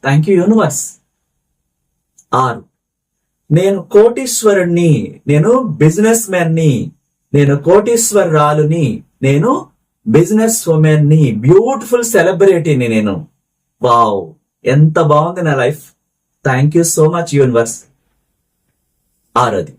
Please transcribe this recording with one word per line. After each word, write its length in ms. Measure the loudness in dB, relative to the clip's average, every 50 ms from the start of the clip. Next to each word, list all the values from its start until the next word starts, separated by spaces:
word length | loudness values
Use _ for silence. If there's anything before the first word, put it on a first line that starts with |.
| -2
Thank 180 | 0 0 0 2 2
you, 60 | 2 2 2
universe. 360 | 2 0 0 0 -2 -4 -8 -12 -12 -16 _ _ _ _ _ _ _ _ _ _ _ _ _ _ _ _ _ _ _ _ _ _ _ _ _ _ _ -4 -2 -2
ఆరు, 200 | -4 -6 -10 -14 _ _ _ _ _ _ _ _ _ _ _ _ _ _ _ _ _
నేను 300 | 0 0 0 0 -2 -4 -6 0 4
కోటీశ్వరుణ్ణి, 960 | 4 4 4 2 -2 -8 -6 -8 -2 0 0 0 2 0 0 0 0 2 2 0 0 -2 -8 -12 -14 _ -2
నేను 220 | 0 0 2 2 0 0 0 -4 -2 0 0
బిజినెస్ 420 | 0 2 2 0 0 0 0 -2 -4 -4
మ్యాన్ని, 380 | -4 -2 -2 -2 0 0 0 0 -2 -4 -8 _ _ _ _ _ _ _ _ 0
నేను 180 | 0 2 2 0 -2 0 2
కోటీశ్వరరాలుని, 1160 | 2 2 2 2 -2 -2 -2 0 0 0 0 2 0 2 2 2 0 0 0 0 0 -2 -2 -4 -4 -8 -12 _ _ _ -2
నేను 240 | 0 0 0 0 0 -2 -2 -6 _ _ _ _ _ _ _ _ 0 2
బిజినెస్ 440 | 2 2 2 0 0 0 0 -2 -4 -2 -2 0
ఉమెన్ని, 480 | 2 2 2 2 2 2 2 2 2 2 0 -2 -2 2
బ్యూటిఫుల్ 580 | 4 4 4 4 2 -4 -6 -4 -2 -2 -2 -2 0 0
సెలబ్రిటీని 760 | 0 0 0 0 2 2 2 2 2 0 -2 -2 -2 -2 -2 -2
నేను. 200 | -2 -2 -2 -4 -6 -10 _ _ _ _ _ _ _ _ _ _ _ 0
వావ్, 380 | 0 2 2 2 0 -2 -6 -8 -10 -18 _ _ _ _ _ _
ఎంత 340 | 0 2 4 2 2 2 0 0 2 2
బాగుంది 320 | 2 0 -2 -4 -4 -4 -4
నా 80 | -2 -2 -2
లైఫ్. 200 | -2 -4 -6 -14 -20 _ _ _ _ _ _ _ _ _ _ _
Thank 260 | -4 -2 0 0 0 0 0
you 80 | 0 0 0
so 100 | 0 0 0 0
much, 160 | -2 -6 -2 0 0 0
universe. 320 | 2 2 -2 -2 -2 -8 -16 _ _ _ _ _ _ _ _ _ _ _ _ _ _ _ _ _ _ _ _ _ _ _ _ _ _ _ _ _ _ _ -2 -2
ఆరోది. 320 | -2 -4 -6 -8 -8 -16